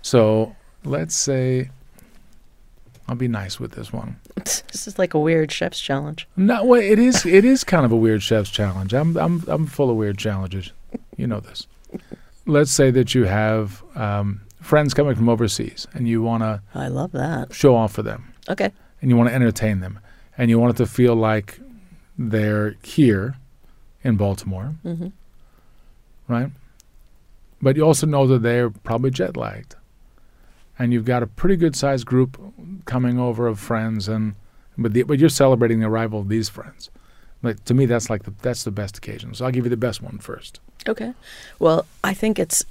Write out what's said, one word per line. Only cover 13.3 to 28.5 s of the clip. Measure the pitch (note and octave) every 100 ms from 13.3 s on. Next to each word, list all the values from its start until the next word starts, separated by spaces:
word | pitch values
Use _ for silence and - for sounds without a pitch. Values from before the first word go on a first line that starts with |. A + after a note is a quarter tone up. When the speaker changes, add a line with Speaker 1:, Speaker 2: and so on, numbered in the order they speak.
| G2+ G#2+ A2 G#2+ G2 - -
Speaker 1:
um, | G#2+ G2+ G2+ G2+ - -
friends | - D3+ D3
coming | C3 C#3+ A2
from | A2+
overseas | A2+ A2+ - G#2+ - -
and | - A#2+
you | A#2
wanna | A#2 A#2 A2 G#2 - C3+
Speaker 2:
I | C3
love | C3 F3
that. | C#3 C#3 E3 C#3
Speaker 1:
show | - C#3+ A#2+
off | A2
for | -
them. | G#2+ G#2+ - - -
Speaker 2:
Okay. | - G3 - _ -
Speaker 1:
And | C3+
you | A#2+
wanna | A#2+
entertain | B2+ A#2+ G#2+ A2 G2+
them. | F#2 G2+ - - - -
And | B2
you | A#2
want | A#2+ A#2
it |
to | B2
feel | - B2 A#2
like | A2 A2 G#2 - - - - - _ -
they're | A#2+ G#2+ G#2+ G#2 G#2+ -
here | - - C3+ G2+ G#2+ C3+ - _ - - - _
in | C3 A2
Baltimore. | G2+ G2 G2+ F#2 A#2 D#3 F3
Speaker 2:
Mm-hmm. | E3 F#3 - - - - _ _ - - - _ - -
Speaker 1:
Right? | A#2+ C3+ - - _ _ - - _ _ - - -
But | C3 C#3
you |
also | D#3 D3+ D#3
know | C#3+ C3+
that | C3
they're | A2+